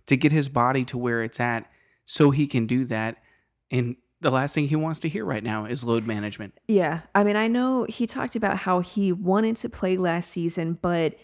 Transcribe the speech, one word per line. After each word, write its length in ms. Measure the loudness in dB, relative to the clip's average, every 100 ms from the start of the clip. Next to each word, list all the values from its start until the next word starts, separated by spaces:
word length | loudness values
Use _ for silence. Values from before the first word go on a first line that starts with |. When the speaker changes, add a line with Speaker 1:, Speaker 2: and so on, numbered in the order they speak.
| 0
Speaker 1:
to 100 | 4
get 140 | 4
his 180 | 4 2
body 360 | 2 2 2
to 140 | -2 -2
where 240 | -2 -2
it's 160 | -2 -2
at 280 | -2 -2 -6 _ _ _ -4
so 240 | 4 6
he 160 | 6 2
can 200 | 0 0
do 180 | 0
that. 320 | 0 -2 -4 -6 _ _ _ _ _
And 240 | -2 -2 -6 _ _
the 100 | 0
last 240 | 2 2
thing 140 | 0 0
he 80 | 0
wants 240 | -2 -4
to 80 | -4
hear 160 | -4
right 180 | -4 -4
now 220 | -4 -4
is 180 | -4 -4
load 240 | 0 0 0
management. 460 | -4 -6 -8 -12 -10 0
Speaker 2:
Yeah. 320 | 2 2 -2 -2
I 120 | 2
mean, 100 | 2
I 140 | 2 0
know 380 | 0 0 0 -2
he 180 | -4 -4
talked 300 | -4 -8 -2
about 220 | -2 -2
how 220 | 0 0
he 300 | 0 -2 0
wanted 460 | 0 2 2 2 -2
to 120 | -6
play 280 | -4 -2 0
last 340 | 0 -2 -4
season, 480 | -4 -4 -2 -4 -2
but 360 | -2 0 0 -4